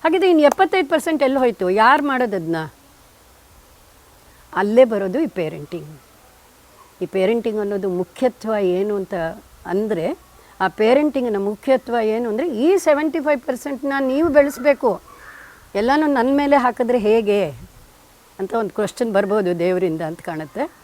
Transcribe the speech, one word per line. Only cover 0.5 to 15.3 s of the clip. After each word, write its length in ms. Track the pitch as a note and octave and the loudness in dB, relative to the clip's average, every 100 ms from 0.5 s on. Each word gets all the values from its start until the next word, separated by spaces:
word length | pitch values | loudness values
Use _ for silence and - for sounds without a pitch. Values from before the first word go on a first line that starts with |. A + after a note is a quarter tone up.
| - F#4+ F#4+ C#4 | 4 2 2 0
ಪರ್ಸೆಂಟ್ 340 | D#4+ E4+ D#4 | -2 0 0
ಎಲ್ಲಿ 160 | C4+ C4+ | 0 2
ಹೋಯ್ತು? 300 | B3+ G3 F3+ | 0 0 -2
ಯಾರು 380 | G3 A#3 D4 C#4+ | 4 4 4 2
ಮಾಡೋದದ್ನ? 480 | B3+ B3 G3 D#3+ E3 D#3 _ _ _ _ _ _ _ _ - _ _ _ _ _ _ - - - | -2 -2 -2 -4 -4 -6 _ _ _ _ _ _ _ _ -20 _ _ _ _ _ _ -20 -20 -10
ಅಲ್ಲೇ 280 | F3 G3+ A#3 | -4 2 4
ಬರೋದು 360 | B3+ G#3 G3 A3+ | 4 2 -2 -2
ಈ 60 | |
ಪೇರೆಂಟಿಂಗ್. 760 | D4 F#3 D#3 D3+ C#3+ E3+ D3+ D3+ _ _ - _ _ _ _ - - _ | -2 -4 -6 -6 -12 -12 -14 -20 _ _ -20 _ _ _ _ -20 -20 _
ಈ 40 | |
ಪೇರೆಂಟಿಂಗ್ 540 | F3+ F#3+ F#3+ A#3 A3+ G#3+ | -6 -2 0 0 -2 -4
ಅನ್ನೋದು 300 | G3+ G3+ G3 | -4 -4 -4
ಮುಖ್ಯತ್ವ 640 | F3+ F3+ - B3+ - A3 G#3+ | -4 -6 -2 -4 -2 -4 -2
ಏನು 340 | F#3+ F3+ G#3 | 0 0 -2
ಅಂತ 180 | G3+ F#3 F#3 E3 G#3+ - - | -4 -6 -6 -6 -8 -20 -18
ಅಂದ್ರೆ, 520 | F3 F#3+ G#3+ F#3 F3 F4+ _ - - - | -6 -4 -2 -4 -4 -6 _ -20 -20 -4
ಆ 60 | F#3 | -4
ಪೇರೆಂಟಿಂಗ್‌ನ 680 | - A3 C4+ D4+ C4+ B3 G3+ | 0 4 4 2 -2 -2 -2
ಮುಖ್ಯತ್ವ 580 | G3 G#3 - C4 - A#3 | -4 -4 0 0 0 -2
ಏನು 260 | A3 A3 A#3+ | -2 -2 -4
ಅಂದ್ರೆ, 280 | G#3+ E4+ A3 | -4 -4 0
ಈ 200 | D4+ F#4+ | 2 2
ಸೆವೆಂಟಿ 420 | E4 C#4+ D#4 E4 | 2 2 0 -2
ಫೈವ್ 220 | C#4+ C#4+ | -2 -2
ಪರ್ಸೆಂಟ್ನ 520 | - B3+ C#4+ C4+ C#4 C#4 | -2 -8 -8 -6 -4 -2
ನೀವು 300 | C4 C4+ E4+ | -2 0 4
ಬೆಳೆಸ್ಬೇಕು. 720 | C#4+ C#4+ C#4 C4+ C4+ B3 F#3 - - - | 4 4 2 0 2 0 -2 -8 -20 -20